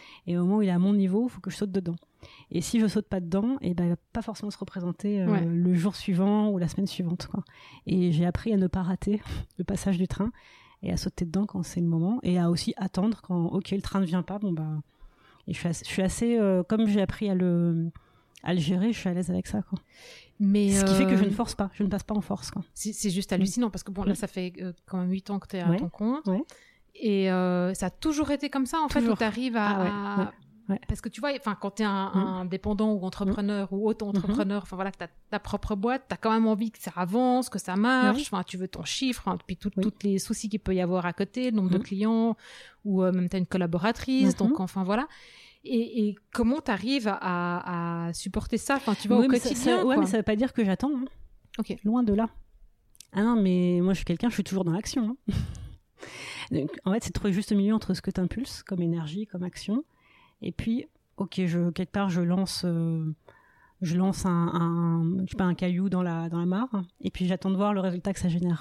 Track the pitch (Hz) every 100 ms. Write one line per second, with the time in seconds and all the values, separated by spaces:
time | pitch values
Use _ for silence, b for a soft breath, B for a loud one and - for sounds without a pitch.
0 | B B - 175 175 214 196 175 190 208
1 | 190 202 247 - - - 202 190 170 170
2 | _ _ B B B 175 - 233 214 214
3 | - 190 170 196 233 269 - 175 175 170
4 | _ 233 - 190 208 - 196 190 175 170
5 | 202 202 180 170 170 170 175 175 190 -
6 | - 180 196 214 214 190 170 - 196 -
7 | 175 175 - 196 - B B B - 185
8 | 180 156 175 - 226 202 185 190 180 185
9 | 202 208 - - - - 185 190 196 180
10 | 185 - 220 - B B B B 185 175
11 | - - 170 185 208 190 165 175 170 165
12 | 180 247 - 180 170 170 - - 190 185
13 | 214 214 - 175 170 196 - 196 - 196
14 | 175 180 170 202 208 160 156 151 - b
15 | b b b b - 160 175 - - -
16 | 185 - 233 233 196 185 175 220 220 208
17 | 185 - 202 185 180 170 170 165 165 -
18 | b b b - - 180 151 180 220 214
19 | 185 175 180 180 - 208 - 190 _ B
20 | B B B - 202 208 202 196 196 190
21 | 190 190 202 208 233 - 196 - 202 196
22 | - 208 - 202 - - - - 214 214
23 | 208 180 190 175 190 240 233 165 - 190
24 | 196 - 202 190 180 175 180 170 - 185
25 | 180 190 - 196 - 185 175 180 175 -
26 | 214 269 196 185 320 B B B _ -
27 | 233 196 190 185 180 180 180 190 185 -
28 | 311 294 277 285 285 277 262 330 294 285
29 | 233 202 220 220 254 226 208 196 185 202
30 | 202 202 208 - - - - 202 - 214
31 | 226 - 285 269 220 - 196 202 214 196
32 | 196 190 190 185 180 185 214 208 214 208
33 | 185 - 196 202 202 202 196 196 214 214
34 | 208 196 190 226 196 202 190 185 196 -
35 | 170 - - 208 - 208 - 202 233 262
36 | - 185 226 220 220 214 226 - 185 175
37 | 180 226 254 254 247 196 - 185 233 262
38 | 254 254 - 190 - 180 185 - 156 -
39 | 262 233 190 180 - 180 208 - 208 -
40 | 202 196 - 220 214 208 - 185 175 185
41 | 175 170 196 247 254 220 185 185 - 196
42 | 220 226 226 214 B B B B 208 190
43 | 185 185 175 190 180 185 170 170 208 -
44 | - 262 196 - 214 302 285 196 185 220
45 | 311 B B B B B - 240 233 233
46 | 208 190 _ - 226 302 269 190 214 277
47 | 214 190 185 175 175 175 - 175 170 170
48 | 170 165 190 214 - 226 - 277 - 196
49 | 208 - 262 240 247 247 262 359 277 294
50 | 190 220 214 214 254 - 202 185 269 269
51 | 262 - - - _ - 214 - 208 240
52 | 226 202 226 - - - - _ _ -
53 | - 196 226 233 190 180 180 175 180 180
54 | - 170 240 214 - 190 175 180 - 269
55 | 214 262 - - - - - - _ _
56 | - - - - - 156 143 - 190 220
57 | - - 208 185 - 202 202 220 - 185
58 | - - 180 226 277 - - 185 170 165
59 | 151 185 214 180 180 - - 233 - b
60 | b b b b - - 226 240 302 _
61 | _ - 190 - 180 175 175 165 185 202
62 | 196 175 170 185 185 - 180 165 165 160
63 | 160 151 - b b b b b 170 175
64 | 190 - 185 170 170 170 170 170 170 165
65 | 165 185 190 - 180 170 180 175 190 180
66 | 180 165 165 170 175 190 262 202 175 -
67 | 185 - 180 185 190 190 208 202 190 175
68 | 202 190 180 170 175 165